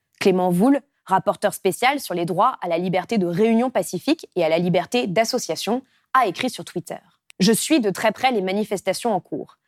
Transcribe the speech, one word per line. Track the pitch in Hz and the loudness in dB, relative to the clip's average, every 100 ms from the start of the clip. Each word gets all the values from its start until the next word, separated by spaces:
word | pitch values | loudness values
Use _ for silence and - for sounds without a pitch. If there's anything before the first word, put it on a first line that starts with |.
| _ - | _ -2
Clément | 202 185 180 | 2 2 2
Voul, | 175 254 277 - _ | 4 4 2 -2 _
rapporteur | - 190 202 175 202 | -2 0 0 -2 -2
spécial | - 190 - 247 285 | -2 -2 0 0 0
sur | - | -4
les | 175 | -4
droits | 170 170 240 - | -2 0 0 0
à | 180 | -4
la | 165 | -2
liberté | 185 180 180 226 | 0 -2 -2 -2
de | 175 | 0
réunion | 170 226 226 254 | 2 2 2 2
pacifique | 208 - 180 - 330 - | -2 -4 -4 -2 -4 -4
et | 180 160 | -2 0
à | |
la | 165 | 2
liberté | 180 175 170 247 233 | 2 0 0 -2 0
d'association, | 170 220 247 - 156 190 254 - _ _ | 0 0 -2 -4 -6 -4 -4 -6 _ _
a | 262 240 | 0 0
écrit | - 254 | -2 -6
sur | - | -6
Twitter : « | - 175 - - _ _ _ - | -10 -10 -10 -14 _ _ _ 0
Je | 196 | 2
suis | 220 - 311 | 2 2 2
de | 208 | 2
très | - 220 | 0 -2
près | - 254 | 2 0
les | 220 | 0
manifestations | 185 202 208 190 196 185 233 | 0 -2 -2 -4 -2 -2 -2
en | 185 | -2
cours | - - - _ | -4 -10 -10 _